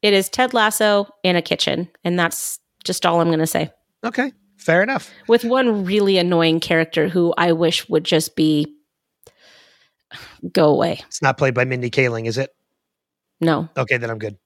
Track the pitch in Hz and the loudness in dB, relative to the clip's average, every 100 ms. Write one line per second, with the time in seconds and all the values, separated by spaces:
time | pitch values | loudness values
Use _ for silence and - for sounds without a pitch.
0 | 214 202 196 - 254 233 220 - 214 202 | 2 2 0 -2 0 2 0 2 2 2
1 | 202 - 185 180 165 - - - 175 _ | 0 -4 0 0 0 -2 -2 -2 -6 _
2 | 175 180 170 - - - _ _ - 185 | -4 0 -2 -2 -10 -12 _ _ -8 -2
3 | 180 170 170 160 160 - 151 _ _ _ | 0 2 2 2 0 -2 -4 _ _ _
4 | 220 - 269 - _ _ - 165 214 269 | -8 -4 -4 -6 _ _ 0 2 2 -2
5 | - - - 226 233 254 247 214 185 208 | -8 -20 0 2 2 0 0 0 0 0
6 | 196 190 175 175 165 160 - 165 160 - | 2 2 2 2 2 2 0 0 0 0
7 | 160 180 170 - 175 165 165 160 - 156 | 0 0 0 2 0 2 0 -2 -2 -2
8 | 160 165 160 - 156 151 151 - _ _ | 0 -2 -2 -2 0 0 -2 -8 _ _
9 | _ _ - _ _ - _ _ _ _ | _ _ -20 _ _ -20 _ _ _ _
10 | _ - - - 180 - 156 143 - - | _ -20 -20 -16 -4 2 4 4 0 -4
11 | - - 139 131 135 123 127 127 123 127 | -10 -4 -2 0 0 0 -2 -2 -4 -2
12 | 127 113 113 113 135 _ _ _ _ _ | -2 -2 -4 -4 -6 _ _ _ _ _
13 | _ _ _ _ 165 151 165 - 127 127 | _ _ _ _ 0 0 -4 -4 -2 -2
14 | 117 113 107 104 | -2 -6 -8 -12